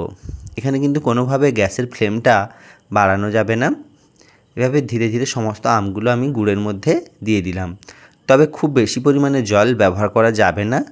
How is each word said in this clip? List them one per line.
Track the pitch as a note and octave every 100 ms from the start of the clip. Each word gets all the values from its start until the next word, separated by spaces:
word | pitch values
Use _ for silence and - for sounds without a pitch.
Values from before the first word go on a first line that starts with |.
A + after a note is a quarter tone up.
| E2+ - - - - -
এখানে | C3 C3+
কিন্তু | C#3+ D3
কোনোভাবে | C3+ A#2+ B2+ C3+ C#3+
গ্যাসের | A2+ G2 - B2
ফ্লেমটা | - G#2+ G#2+ B2+ G#2+ G#2 - - - -
বাড়ানো | G#2 G2 F#2+ G#2+
যাবে | G#2+ G#2+ A2+
না। | C#3 D4+ - _ _ _ _ _ _ -
এভাবে | B2+ D3 B2
ধীরে | A#2 A2+
ধীরে | A#2 C3+
সমস্ত | B2+ A2 G#2+ B2
আমগুলো | A2+ G2 F#2+ A#2 A#2+
আমি | C3+ B2+
গুড়ের | G#2 G2+ G#2
মধ্যে | G2 D3+ G#3 - -
দিয়ে | G#2+ G#2
দিলাম। | F2+ F#2 F#2 F#2 - - - _ -
তবে | C3+ D3+ -
খুব | D3+
বেশি | C3 G#2+ -
পরিমাণে | C#3 C#3 C#3+ C#3
জল | G#2+ G#2 A2
ব্যবহার | A#2 G2 F#2 G#2 A2
করা | A2+
যাবে | G#2+ F#2+ E2+
না, | G#2 C3 C#4+